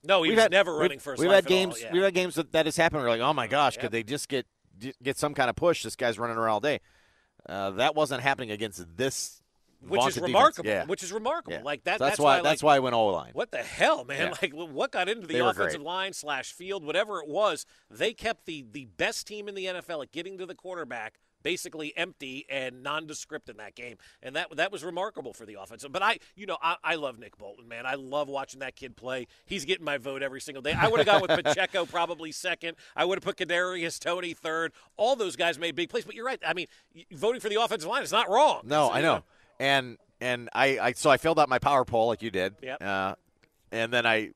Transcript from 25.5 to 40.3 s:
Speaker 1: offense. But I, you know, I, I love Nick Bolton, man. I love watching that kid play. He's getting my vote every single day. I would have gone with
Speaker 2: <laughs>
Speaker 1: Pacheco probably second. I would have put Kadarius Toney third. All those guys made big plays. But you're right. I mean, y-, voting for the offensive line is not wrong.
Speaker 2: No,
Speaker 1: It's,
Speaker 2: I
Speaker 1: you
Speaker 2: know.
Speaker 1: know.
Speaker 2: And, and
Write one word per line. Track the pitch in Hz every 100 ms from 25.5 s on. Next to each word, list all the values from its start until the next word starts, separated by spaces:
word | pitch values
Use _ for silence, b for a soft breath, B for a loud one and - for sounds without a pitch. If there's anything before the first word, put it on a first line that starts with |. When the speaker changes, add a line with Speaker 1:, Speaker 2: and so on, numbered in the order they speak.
| 101
Speaker 1:
offense. | 95 113 139
But | 175
I, | 196 214 b -
you | 196
know, | 170
I, | 165 170
I | 160 165
love | 143 113
Nick | 107 _
Bolton, | 101 101 117
man. | 120 127
I | 139
love | 131 139 143
watching | 139 135 135
that | 131 -
kid | 131 117
play. | 123 131 120 b b
He's | 196 143
getting | 185
my | 156 143
vote | 123 135
every | 135 131
single | - 135
day. | 131
I | 165 175
would | 160
have | 147
gone | 202
with | 180
Speaker 2:
<laughs> | 160
Speaker 1:
Pacheco | 151 151 185 190 170
probably | 170 170 165 160
second. | - 180 170 170 165 B -
I |
would | 170 185
have | 180
put | -
Kadarius | 175 175 180 185 165 -
Toney | - 180 180
third. | 165 165 160 165 b b -
All | 214 262
those | 196 135
guys | 165 156
made | 170 147
big | 175
plays. | 240 196
But | 214
you're | 240
right. | 247 160
I |
mean, | 170 165 b b 165
y-, | -
voting | 156 202 240
for | 214
the | 208
offensive | 226 220 156
line | 247
is | 165
not | 190 208
wrong. | 214 294 -
Speaker 2:
No, | 110 147 135
Speaker 1:
It's, | 123
Speaker 2:
I |
Speaker 1:
you | 160
Speaker 2:
know. | 107
Speaker 1:
know. | - b b b
Speaker 2:
And, | 135 139 127 117 _ _
and | 123